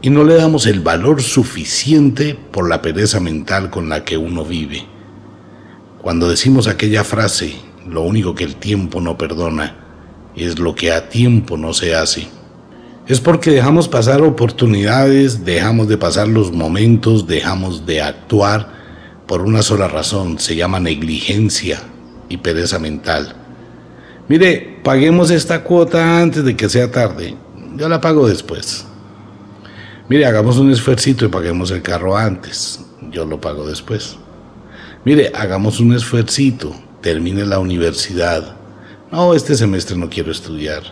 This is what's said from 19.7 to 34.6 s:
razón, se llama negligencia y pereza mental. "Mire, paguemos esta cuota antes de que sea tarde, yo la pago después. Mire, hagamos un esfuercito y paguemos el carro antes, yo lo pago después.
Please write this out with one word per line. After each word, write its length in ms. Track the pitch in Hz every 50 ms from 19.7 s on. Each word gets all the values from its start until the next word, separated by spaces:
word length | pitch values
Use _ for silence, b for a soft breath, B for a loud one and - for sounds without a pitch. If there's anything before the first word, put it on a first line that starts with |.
| 110 101 98
razón, 520 | 87 73 78 78 - 107 98 95 87 80 76
se 180 | - - 82
llama 240 | 80 85 90 95 92
negligencia 1000 | 90 82 78 73 80 80 80 73 - - 104 104 110 101 - - - 90 73 - - - - - - - - - - -
y 80 | 90 90
pereza 400 | - 87 82 82 87 82 98 87
mental. 580 | 78 78 76 73 - 87 82 76 73 - - - - - B B B B B B B B B B B B B B B -
"Mire, 500 | 143 165 185 180 160 - - - - -
paguemos 480 | - 139 135 131 143 160 170 180 175 165
esta 320 | 175 160 - - 175 165
cuota 600 | - - 175 175 170 165 170 165 165 165 170 170
antes 200 | 170 165 131 151
de 140 | 143 127 113
que 140 | - 107 98
sea 200 | 104 123 123 117
tarde, 460 | 113 123 120 104 87 - 85 87 85 - - - - - - - -
yo 100 | 135 147 160
la 100 | 165 160
pago 260 | - 165 160 151 135
después. 600 | 113 95 - - - 85 78 - - - - - - - - - - - - - - - - - - - - B B B B B B B B B -
Mire, 180 | 127 147 147
hagamos 320 | 127 110 107 107 120 120 127
un 140 | 139 135
esfuercito 520 | 135 117 117 135 127 - - 139 135 110 117
y 40 | 107
paguemos 420 | 92 92 82 87 85 90 90 90
el 120 | 95 90
carro 340 | - 92 90 85 87 92 98
antes, 640 | 104 113 107 92 92 - - - - - - - - - - - - - 78
yo 120 | 80 87 80
lo 160 | 78 78 73
pago 240 | 73 78 76 73 73
después. 520 | 76 76 - - - 110 101 - - - - - - - - - - - -